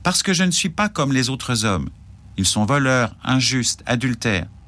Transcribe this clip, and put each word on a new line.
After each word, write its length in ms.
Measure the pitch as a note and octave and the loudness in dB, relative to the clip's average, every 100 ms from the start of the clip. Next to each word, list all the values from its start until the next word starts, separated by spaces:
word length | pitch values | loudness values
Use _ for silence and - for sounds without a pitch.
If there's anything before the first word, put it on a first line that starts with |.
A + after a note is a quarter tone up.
parce 200 | - F3+ | -2 0
que 100 | - | 0
je 100 | F3 | 2
ne 80 | F#3 | 2
suis 180 | F3+ F#3 | 0 -2
pas 200 | - G#3 | -2 -2
comme 240 | G#3 C#3 | 0 0
les 160 | C3 B2+ | 2 0
autres 340 | C3 - A#2 | -2 -2 0
hommes. 260 | A2 F#2 C#2 - - - - - | 0 0 -2 -10 -20 -20 -10 -4
Ils 80 | F#2+ | -2
sont 200 | G#2+ G#2+ | 0 2
voleurs, 500 | C#3+ C3+ B2+ A2+ - | 2 4 2 2 -2
injustes, 600 | - C3 B2+ C3 A#2 - - | -2 0 2 0 -2 -4 -2
adultères, 640 | A#2+ B2+ A#2+ A#2+ F#2+ - - | -2 0 -2 0 -2 -4 -12